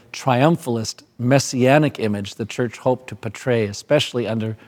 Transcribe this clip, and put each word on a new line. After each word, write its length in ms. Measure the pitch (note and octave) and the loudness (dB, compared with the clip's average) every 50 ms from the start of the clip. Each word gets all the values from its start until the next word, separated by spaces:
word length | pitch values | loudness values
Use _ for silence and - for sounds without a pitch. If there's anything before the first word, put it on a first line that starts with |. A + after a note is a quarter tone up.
| _ _ | _ _
triumphalist 920 | - - - C3+ B2 B2 C#3 D#3+ E3+ - - B2+ A#2 A2+ A2 - - - - _ _ - | -14 -4 -2 0 2 4 4 4 2 2 -2 -4 -4 -4 -4 -6 -10 -12 -18 _ _ -4
messianic 800 | A2+ B2 C#3 C3+ - - - B2 B2 B2+ C#3 D3+ D#3 C#3 - - | 0 2 2 2 2 0 0 2 4 6 6 6 6 2 0 -2
image 360 | A2 G#2+ G#2 G#2 G2+ G2+ - | -2 -2 -2 -2 -6 -8 -8
the 100 | - A#2 | -8 -8
church 340 | G#2+ - - B2 A#2 - - | -6 -4 -4 -4 -4 -4 -4
hoped 280 | - C3+ B2+ - - - | -2 0 -2 -2 -4 -10
to 60 | A2 | -14
portray, 520 | G2+ - A2 G#2+ - - C3+ A#2+ A#2 A2 G2+ | -10 -10 -10 -10 -6 -2 0 0 0 0 -2
especially 600 | G2+ - - - C#3+ D3+ - - - B2 A#2 F#2+ | -4 -6 -2 0 0 0 0 0 -4 -4 -4 -2
under 300 | A2 A2+ A2 A2 G#2+ - - | -2 -4 -4 -6 -6 -10 -14